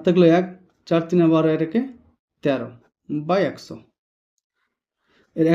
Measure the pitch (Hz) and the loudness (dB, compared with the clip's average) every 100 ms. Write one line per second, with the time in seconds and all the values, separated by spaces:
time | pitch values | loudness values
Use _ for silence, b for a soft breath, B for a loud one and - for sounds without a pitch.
0 | 185 175 170 170 185 - _ _ - 165 | 0 4 4 4 0 -8 _ _ -4 -4
1 | 165 180 165 160 160 156 160 226 269 - | 0 2 2 2 2 0 -2 -4 -4 -10
2 | _ _ _ _ 147 131 117 117 _ _ | _ _ _ _ -4 -4 -6 -16 _ _
3 | - 151 151 190 151 - - 113 - _ | -12 -8 -4 -2 -2 -6 -16 -20 -20 _
4 | _ _ _ _ _ _ _ _ _ _ | _ _ _ _ _ _ _ _ _ _
5 | _ _ _ - 160 | _ _ _ -2 0